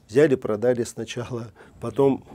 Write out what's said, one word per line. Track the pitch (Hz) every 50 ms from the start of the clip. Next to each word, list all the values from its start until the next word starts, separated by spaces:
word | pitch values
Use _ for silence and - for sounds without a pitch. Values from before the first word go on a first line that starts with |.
| _ -
Взяли, | 101 127 151 160 127
продали | 127 - 104 107 104 107 123 127 117 117
сначала, | - - - 113 113 - 127 113 95 131 117 120 113 - - - - - -
потом | - 117 101 104 139 139 131 - - - -